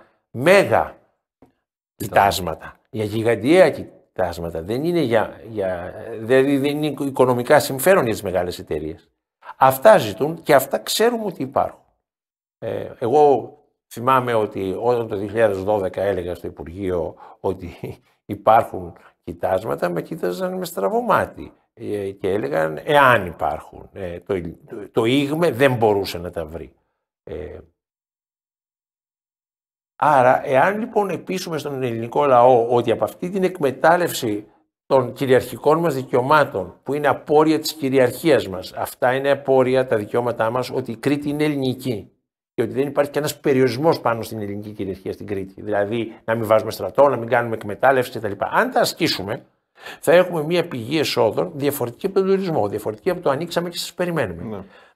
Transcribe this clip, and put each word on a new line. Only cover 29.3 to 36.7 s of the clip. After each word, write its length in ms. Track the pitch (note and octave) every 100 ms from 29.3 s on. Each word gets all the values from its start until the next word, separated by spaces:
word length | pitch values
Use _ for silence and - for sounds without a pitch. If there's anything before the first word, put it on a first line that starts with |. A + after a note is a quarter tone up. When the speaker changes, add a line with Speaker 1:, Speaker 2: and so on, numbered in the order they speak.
| _ _ _ _ _ _ -
Speaker 1:
άρα, 500 | C#3+ C#3 B2 C3+ -
εάν 320 | C3 E3+ G#3+
λοιπόν 320 | A3+ G#3+ G3+
επίσουμε 480 | D3+ - F#3 F3+ D#3
στον 240 | C#3 C3+
ελληνικό 440 | B2+ A2+ A#2 D3 D3
λαό 400 | B2 B2+ B2 A#2
ότι 220 | A#2+ A2+
από 140 | G#2+
αυτή 260 | G#2 - F3+
την 140 | G3
εκμετάλλευση 1040 | F#3 F#3 C#3 - D#3+ F3 E3 - A#2 G#2 - _ _ _ _
των 260 | C3+ A#2+
κυριαρχικών 680 | A#2 C3+ B2+ - A2 C#3+ D#3
μας 160 | E3+
δικαιωμάτων, 840 | C3+ C3 B2+ B2+ D3+ C3+ G#2+ F2+